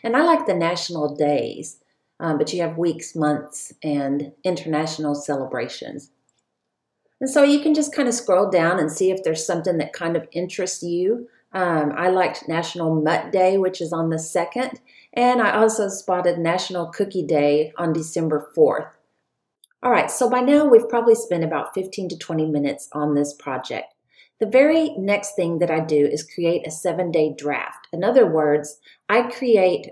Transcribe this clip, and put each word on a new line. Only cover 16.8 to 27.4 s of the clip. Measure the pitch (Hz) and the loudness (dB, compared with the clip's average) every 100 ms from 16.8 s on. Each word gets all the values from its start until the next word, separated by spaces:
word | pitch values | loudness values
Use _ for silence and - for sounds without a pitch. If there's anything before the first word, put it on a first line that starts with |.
| 160 | -6
Cookie | - 196 190 147 | -4 -4 -4 0
Day | 151 147 147 151 - | 2 4 2 0 -4
on | 170 | -2
December | 160 156 170 160 147 - | -2 -4 -4 -2 -2 -2
fourth. | 165 143 113 - _ _ _ _ _ _ _ _ _ | 4 4 4 -6 _ _ _ _ _ _ _ _ _
All | 247 | 2
right, | 196 - | 2 2
so | - 233 | 0 0
by | 247 | 2
now | 254 294 | 4 4
we've | 294 226 - | 8 8 6
probably | 233 233 220 | 2 4 4
spent | - 170 | 2 -2
about | 160 151 - | -2 -2 -4
fifteen | 190 185 - 180 | -6 -8 -8 -10
to | 165 | -10
twenty | - 160 156 | -6 -2 0
minutes | 147 143 - - | 0 -2 -4 -8
on | 151 151 | -4 0
this | 143 143 | 0 -2
project. | - 135 131 - 113 - _ _ _ _ - | -6 -8 -8 -8 -10 -10 _ _ _ _ -6
The | 208 | 2
very | 254 302 320 311 196 | 4 4 4 0 -2
next | 196 202 - | -2 -2 -2
thing | - 170 165 | -4 -2 0
that | 170 | 0
I | 160 | 0
do | 160 147 147 | 0 2 2
is | 156 | 0
create | - - 170 175 156 | -8 -4 0 0 -4
a | |
seven-day | - 180 165 175 160 156 | -6 -4 -2 -2 0 0
draft. | - | -2